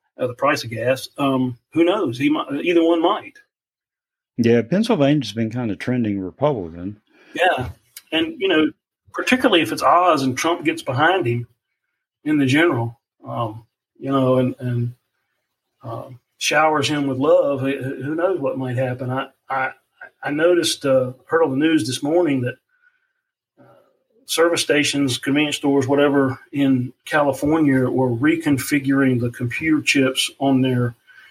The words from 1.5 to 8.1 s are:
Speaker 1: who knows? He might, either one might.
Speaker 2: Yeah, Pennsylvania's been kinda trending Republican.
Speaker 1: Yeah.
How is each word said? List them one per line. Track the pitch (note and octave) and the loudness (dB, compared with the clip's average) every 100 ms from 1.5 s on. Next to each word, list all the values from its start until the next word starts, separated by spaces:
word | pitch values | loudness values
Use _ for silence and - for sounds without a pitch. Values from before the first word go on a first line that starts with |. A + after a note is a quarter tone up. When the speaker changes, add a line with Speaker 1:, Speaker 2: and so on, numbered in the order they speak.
| B2 _ | -6 _
Speaker 1:
who | D#3 | 0
knows? | E3+ G#3 D#3+ B2 | 2 2 -2 -2
He | C#3+ | 0
might, | D#3 - C#3+ | -2 -4 -6
either | E3+ E3+ | 0 2
one | E3 E3+ | 4 4
might. | E3+ - - - _ _ _ _ _ _ _ _ _ - | 2 0 -6 -20 _ _ _ _ _ _ _ _ _ 0
Speaker 2:
Yeah, | A2+ A#2 | 4 4
Pennsylvania's | A2+ F#3 A3+ G#3 C#3 D3+ A2 | 2 0 0 2 2 2 -2
been | G#2 A2+ | -4 -4
kinda | A#2+ A#2 F#2+ | -4 -6 -6
trending | - B2 A2 G2 | -4 -2 -2 -2
Republican. | F#2 - D3 B2+ E2+ E2+ F#2 G#2+ _ _ _ | -6 -2 -2 -2 -6 -10 -12 -14 _ _ _
Speaker 1:
Yeah. | - F#3 E3 B2 - _ - - | 0 0 0 -4 -12 _ -20 -6